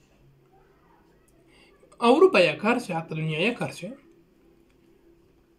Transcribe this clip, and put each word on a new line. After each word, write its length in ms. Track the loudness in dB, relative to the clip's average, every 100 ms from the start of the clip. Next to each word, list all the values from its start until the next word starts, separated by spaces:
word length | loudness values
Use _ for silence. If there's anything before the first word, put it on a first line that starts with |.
| _ _ _ _ _ _ _ _ _ _ _ _ _ _ _ _ -20 _ _ -2
Avrupa'ya 580 | 2 6 6 6 2 0
karşı, 360 | -2 -2 -4
hatta 220 | -8 -8 -8
dünyaya 380 | -6 -4 -4
karşı 440 | -4 -8 -10 -16 -16 -20 _ _ _ _ _ _ _ _ _ _ _ _ _ _